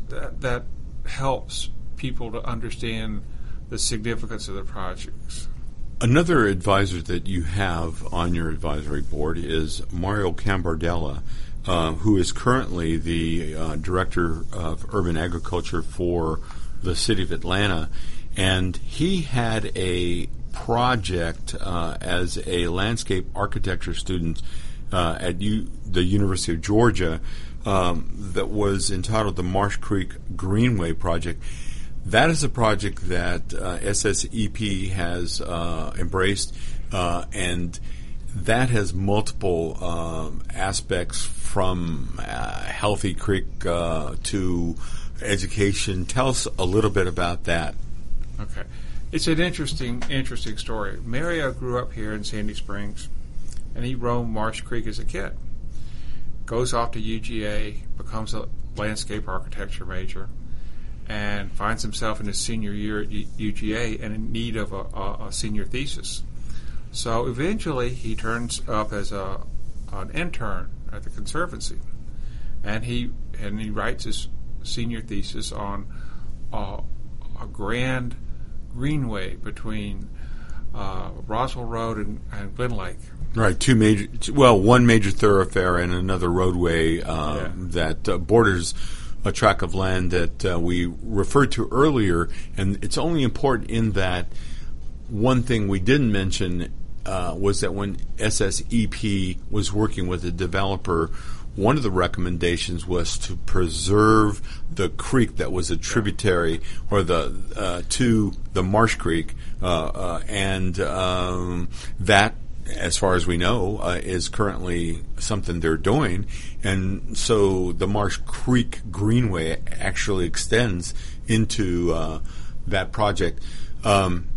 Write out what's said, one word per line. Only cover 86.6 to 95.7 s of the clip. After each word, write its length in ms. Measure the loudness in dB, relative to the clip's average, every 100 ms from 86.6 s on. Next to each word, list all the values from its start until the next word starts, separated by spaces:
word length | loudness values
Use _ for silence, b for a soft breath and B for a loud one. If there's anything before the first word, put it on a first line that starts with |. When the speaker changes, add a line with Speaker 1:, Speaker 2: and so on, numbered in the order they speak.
| 2 4 4 2
Speaker 2:
uh, 340 | 0 -2 -2 -2
Speaker 1:
Yeah. 160 | -4 -4
Speaker 2:
that, 520 | -4 0 0 0 0
uh, 80 | 0
borders 560 | 4 6 6 4 0 -2 B B B B 0
a 60 |
tract 300 | 2 2 4
of 140 | 0 0
land 360 | 0 2 2
that, 340 | 2 2 0 0
uh, 140 | 2
we 260 | 2 2 0 -2
referred 480 | -2 0 4 4 4
to 160 | 2 0
earlier. 580 | 2 4 4 4 2 2 B B -2
And 280 | 0 0
it's 140 | 0 0
only 240 | 0 2
important 480 | 2 2 2 2 0
in 220 | 0 2
that 360 | 2 2 0 0 B B B B B -4 -8 -6
one 340 | 0 4 4
thing 240 | 4 2
we 120 | 2